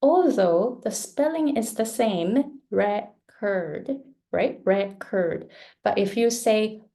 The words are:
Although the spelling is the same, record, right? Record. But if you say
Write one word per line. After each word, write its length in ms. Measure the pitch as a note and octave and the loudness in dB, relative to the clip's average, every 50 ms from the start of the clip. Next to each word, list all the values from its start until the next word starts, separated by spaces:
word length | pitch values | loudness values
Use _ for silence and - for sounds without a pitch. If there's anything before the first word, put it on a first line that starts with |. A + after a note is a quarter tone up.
Although 800 | - C#4 D#4+ F#4 F4+ D#4+ - A3 F#3+ F3 E3+ E3+ G3 B3 B3+ - - | 4 6 6 6 4 4 4 4 4 4 4 4 2 2 -2 -4 -6
the 80 | A3 | -6
spelling 640 | F#3+ - - - - - C#4+ D4+ D#4+ E4 D#4 D4 C#4 | -6 -6 -10 -10 -4 -2 -2 0 0 0 -2 0 0
is 160 | A3+ G#3+ A3 - | 0 -2 -4 -4
the 120 | - A3 | -4 -4
same, 760 | A3 - - A#3+ A3 G3+ F3 E3 F3 G#3+ C4+ C#4 - - - _ _ | -4 -2 -2 0 0 0 0 0 0 0 0 0 -2 -6 -18 _ _
record, 1300 | G#3 G3 G3 G#3 G#3 G#3 - - - _ _ _ _ _ - G#3 G3+ F#3 F3 D#3+ D3 - - - C#4 C#4 - - - _ _ _ | 0 0 0 2 0 -2 -4 -8 -16 _ _ _ _ _ -4 -2 -2 -2 -2 -4 -8 -8 -6 -6 -8 -8 -8 -20 -20 _ _ _
right? 280 | - F3 F#3+ C4+ - - - | -2 0 0 0 -2 -2 0
Record. 880 | - F#3+ G3 G3 G3+ G3 - - - - G3 F3+ E3 D#3+ D#3+ - - - - - - _ _ _ | 2 2 2 0 -4 -6 -14 -14 -6 -2 -2 -2 -2 -2 -6 -10 -12 -20 -20 -20 -20 _ _ _
But 140 | G#3+ - | -2 0
if 200 | - G3+ F#3+ G3 | 0 0 0 0
you 120 | A3+ A#3 A#3 | 2 0 2
say 520 | A#3 A#3+ - A#3 G#3+ G#3+ G#3+ G#3+ G#3+ - - _ _ | 0 0 0 2 2 2 2 -2 -4 -10 -20 _ _